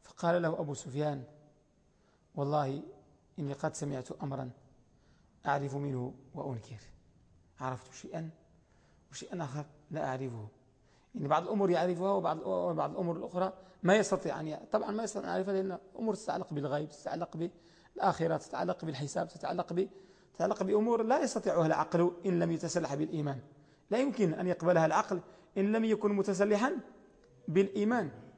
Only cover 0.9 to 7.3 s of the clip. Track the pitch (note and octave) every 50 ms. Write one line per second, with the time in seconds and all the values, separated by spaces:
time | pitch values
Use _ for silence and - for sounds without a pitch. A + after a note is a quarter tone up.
0.9 | B2 C#3+ D3+ D3+ C#3+ C#3 B2 - - - - - _ _ _ _ _ _ _ _
1.9 | _ _ _ _ _ _ _ _ _ - C#3+ C#3 D3 D3+ C#3+ C3+ C3+ D3+ F3+ D#4+
2.9 | G4 - - _ - _ _ _ _ - D3+ C#3 C#3+ C#3 - D#3 D3+ - - C#3+
3.9 | C#3+ C3 B2+ - - - - D3 C#3 B2+ C3 B2+ B2 - - - - _ _ _
4.9 | _ _ _ _ - _ _ _ _ _ _ - C#3+ D3 C#3 C#3 B2+ C#3+ C#3+ C#3+
5.9 | C3+ B2 B2 B2+ - - - - - E3 C#3 D3 B2+ A2+ G2+ - A#2 G#2+ - -
6.9 | - - _ _ _ _ - _